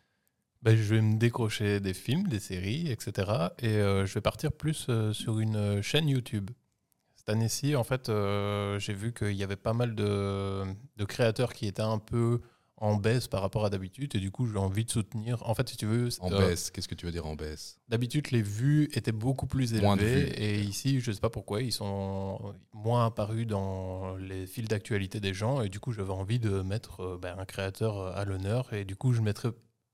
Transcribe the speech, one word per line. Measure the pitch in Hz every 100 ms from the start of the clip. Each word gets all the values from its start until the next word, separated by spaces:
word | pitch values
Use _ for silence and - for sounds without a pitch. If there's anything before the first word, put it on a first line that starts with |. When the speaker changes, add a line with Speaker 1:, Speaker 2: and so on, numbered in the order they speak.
| _ _ _ _ _ _
Speaker 1:
Ben, | 113 110
je | 104
vais | 110
me | 110 110
décrocher | 120 117 110 - 104 101
des | 98
films, | 92 - 160 202
des | 104
séries, | - 90 95 147 170
et | 110
cetera. | - 101 98 107 87 -
Et, | 117
euh, | 107 101 98 95
je |
vais | 104
partir | 104 - 151
plus, | - 156 151 -
euh, | 113 107
sur | 107 - 110
une, | 110 107
euh, | 104 101
chaîne | - 151 156
YouTube. | 131 - 107 98 - _ _ _ _ _
Cette | _ -
année-ci, | 107 113 - 139 139
en |
fait, | 113 131 120
euh, | 104 101 101 101 101 101 101
j'ai | 104
vu | 98 117
qu'il | - 104
y | 98
avait | 98 101
pas | 113
mal | 117 120
de, | 107 104 101 98 98 98 98 95 98 131 -
de |
créateurs | 101 - 113 110 120
qui | - 104
étaient | 104
un | 110 107
peu | - 120 117 120 - _ _ -
en | 107 104
baisse | 110 123 -
par | 98
rapport | 98 107
à | 104
d'habitude. | 98 95 - 143 98
Et |
du | 98
coup, | - 120
j'ai | 104
envie | 95 98
de | 113
soutenir. | 117 101 110 113 120 120
En |
fait, | 110 120
si | -
tu | 107
veux, | 117 120 -
Speaker 2:
En | 90
Speaker 1:
euh, | 98
Speaker 2:
baisse, | 92 87 -
qu'est-ce | - -
que | -
tu | 87
veux |
dire | 82 76
en | 76
baisse ? | 76 73 - - -
Speaker 1:
d'habitude, | 117 120 147 -
les | 120
vues | 104 104 139 151 147
étaient | 110 123
beaucoup | 110 123 135 135
plus | 135 120 110
Speaker 2:
Moins | 101 98
de |
Speaker 1:
élevées. | 107 -
Speaker 2:
vues. | - -
Speaker 1:
Et | 107 104
ici, | 101 95 135 135
je | 117
sais | 95
pas | 113
pourquoi, | 107 - 104
ils | 127
sont | - 101 98 98 98 98 101 104 - -
moins | 107 110 120 113
apparus | 113 104 113 113
dans | 101 95 95 92 92 95 92
les | 95 95 95
fils | - 110
d'actualité | 104 - 101 98 107
des | 98
gens. | 92 110 139
Et | 101
du | 98
coup, | -
j'avais | 104 95
envie | 95 95 120
de | 110 98
mettre, | 92 104 - -
euh, | 92 87
ben, | 90 92
un |
créateur, | 95 - 98 - 113 101
euh, | 92 92
à |
l'honneur. | 101 95 98 120 -
Et | 104
du | 98 95
coup, | 131
je | 117
mettrais | 107 98 117 - _ _ _